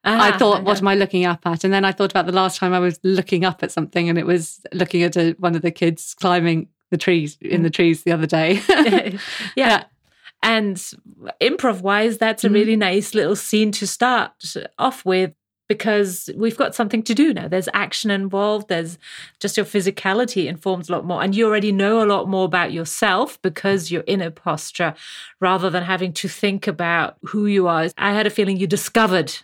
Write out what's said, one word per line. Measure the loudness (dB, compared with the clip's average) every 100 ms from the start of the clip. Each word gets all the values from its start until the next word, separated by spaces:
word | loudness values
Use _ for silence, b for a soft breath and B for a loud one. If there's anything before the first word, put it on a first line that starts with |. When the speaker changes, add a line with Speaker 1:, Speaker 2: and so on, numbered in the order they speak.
| 2
Speaker 1:
I | 4 4
Speaker 2:
Ah, | 6
Speaker 1:
thought, | 4 4
"What | 2 2
Speaker 2:
okay. |
Speaker 1:
am | 2
I | 2
looking | 2 0 0
up | 0 -2
at?" | -2
And | 0
then | 2 0
I |
thought | 0 0
about | 0 0
the |
last | 0 0 0
time | 0
I | 2
was | 0 0
looking | 0 0 0 0 0
up | -2
at | -6
something, | -4 -2 -2 0
and | 0
it | 2
was | 0 -2 -14 -12
looking | -4 -2 0
at | 0 2
a, | 0 0
one | -2 0
of |
the | -2
kids | 0 -2 -2 -12
climbing | -4 0 2 2 0 -4 _ _
the | -2
trees, | 2 0 0 -8
in | -4 0
the | 0
Speaker 2:
Mm. |
Speaker 1:
trees | 2 2 2
the | 0
other | -2 0
day. | 0 2 2
<laughs> | 4
Speaker 2:
<laughs> |
Yeah. | 4 4 4 0 -8 B B -6 0
Speaker 1:
Yeah. | 2 2 0 _ _ B B _ 0
Speaker 2:
And | 2 0 -4 -10 -16 -20 -16 -16 0
improv-wise, | 0 2 0 0 2 2 2 2
that's | 0 0
a | 2
Speaker 1:
Mm-hmm. |
Speaker 2:
really | 4 4 2
nice | 2 0 0
little | 0 0 -2
scene | 0 2 2
to | 0 -6
start | -2 0 0 -2 _ -12 -12 -12 -2
off | -2 0 0
with, | 0 0 _ _ _ _
because | -4 0 0 0 -4 -12 -2
we've | -2 0
got | -4 -2
something | -2 -2
to | 0
do | 2 2
now. | 2 -2
There's | -2 -2
action | -4 -4 -4 -2
involved. | -2 -2 -2 0 -2 -2
There's | -4 -4 -12 B B B _
just | -4 -2
your | -2
physicality | 0 -2 -2 -2 0 0 -2 -4
informs | -4 -4 -4 -4
a |
lot | -6 -4
more. | -2
And | -2
you | 2 2
already | 2 0
know | 0 2 2
a | 2
lot | 0 0
more | 0
about | 2 0 0
yourself | -4 -8 0 2 2 -2 -4
because | -6 -2 0 0 -2
you're | -4
in | -2 -2
a | -2
posture | -6 -6 -4 -6 -2 -2 -2 B B B _
rather | 0 2 0
than | -2
having | -2 -2 -2
to | -4 -8
think | -4 -2 -2 -4
about | -4 0 0 -2 -6
who | -8 -2 2
you | 2 2
are. | 2 -2 -2
I | 0
had | 2 0
a |
feeling | 0 0 0
you | -2
discovered | -2 0 2 4 2 0 -8